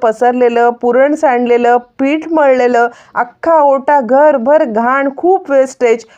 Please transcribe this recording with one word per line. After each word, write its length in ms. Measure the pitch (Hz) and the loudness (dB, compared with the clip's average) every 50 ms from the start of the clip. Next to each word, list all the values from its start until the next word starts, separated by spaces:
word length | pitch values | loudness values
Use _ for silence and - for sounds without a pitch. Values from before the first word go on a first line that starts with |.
पसरलेलं, 680 | 247 220 220 220 247 240 247 247 247 240 233 233 233 240 233 240 | -2 -4 -2 0 0 -2 0 0 0 0 0 0 0 0 -2 -2
पुरण 340 | - 240 240 254 269 285 302 | -2 -2 0 2 0 0 0
सांडलेलं, 640 | 302 320 285 247 240 247 240 240 240 240 240 247 247 240 _ _ - | 0 0 0 0 0 0 0 0 0 2 2 0 0 -2 _ _ -4
पीठ 280 | 269 269 294 320 311 330 | -4 -2 -2 -4 -4 -4
मळलेलं, 560 | 339 311 294 269 262 254 247 247 247 233 240 240 233 - - _ - | -2 0 2 2 2 2 0 0 0 0 -2 -2 -4 -10 -20 _ -6
अख्खा 440 | - 240 240 - _ - 330 330 320 | -6 -6 -6 -8 _ -2 0 0 2
ओटा 380 | 285 285 269 269 262 - 294 285 | 2 2 0 0 0 0 0 0
घरभर 640 | 254 214 262 269 302 302 302 262 226 269 294 311 311 | 0 0 2 2 4 2 2 0 0 2 2 2 0
घाण, 460 | 240 214 226 233 247 262 277 277 277 269 - | 0 -2 -2 -2 -2 -2 -2 -2 -4 -6 -4
खूप 340 | - 349 381 381 381 - | -2 0 0 0 -2 -2
वेस्टेज. 540 | 277 269 262 262 262 - 254 233 226 233 - - _ | 0 0 0 0 -2 -2 0 0 0 -2 -4 -14 _